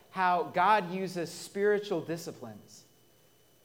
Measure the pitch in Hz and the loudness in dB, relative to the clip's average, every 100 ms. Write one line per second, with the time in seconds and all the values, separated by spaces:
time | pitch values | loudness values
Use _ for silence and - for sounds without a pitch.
0 | - 190 185 180 151 180 185 214 175 185 | -12 0 2 2 0 2 4 4 2 -4
1 | 190 175 156 - - 202 208 208 208 - | -4 -4 -6 -8 -10 0 2 2 0 -4
2 | - 165 156 - 117 104 - - - _ | -2 -6 -8 -12 -14 -16 -20 -20 -20 _
3 | _ _ _ _ _ _ | _ _ _ _ _ _